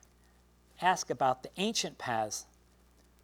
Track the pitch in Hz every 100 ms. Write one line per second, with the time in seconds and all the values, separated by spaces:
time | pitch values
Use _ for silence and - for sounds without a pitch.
0 | _ _ _ _ _ _ _ - 175 180
1 | - 139 135 127 - - 202 226 175 -
2 | - 113 110 - - _ _ _ _ _
3 | _ _